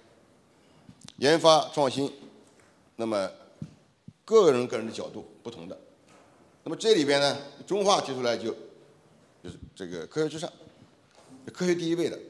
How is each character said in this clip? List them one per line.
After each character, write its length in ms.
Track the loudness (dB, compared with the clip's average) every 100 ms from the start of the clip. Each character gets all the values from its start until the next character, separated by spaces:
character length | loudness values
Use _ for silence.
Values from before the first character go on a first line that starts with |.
| -20 _ _ _ _ _ _ _ -20 -20 -20 -2
研 200 | 2 4
发 280 | 6 6 4
创 200 | 0 0
新， 180 | 0 -4 -6 -18 -20 -20 _ _ _ _
那 100 | -8
么 240 | -4 -2 -4 -8 -20 _ -18 -18 _ _ -20 -20
个 280 | 2 6 6
人 120 | 4 0
个 100 | -4
人 80 | -6
的 60 |
角 160 | -8 -10
度 200 | -12 -18 -18
不 80 | -16
同 160 | -14 -16
的， 100 | -16 -20 _ _ -20 _ _ _ _
那 80 | -10
么 60 | -2
这 180 | 2
里 100 | 4
边 160 | 4 4
呢， 160 | 2 0 -8 -18 -6
中 180 | 0
化 160 | 2 2
提 140 | 0
出 80 | -4
来 140 | -2 -2
就， 160 | -4 -8 -14 -20 -20 _ _ _ _ _
就 80 | -18
是 80 | -16 -20
这 140 | -14 -12
个 180 | -10 -8
科 160 | -4
学 60 | -4
至 100 | -4
上， 100 | -10 -12 -20 -20 -20 _ _ _ -20 -20 -18
科 140 | -4 -2
学 80 |
第 140 | 0 0
一 80 | -2
位 120 | -2
的， 80 | -4 -12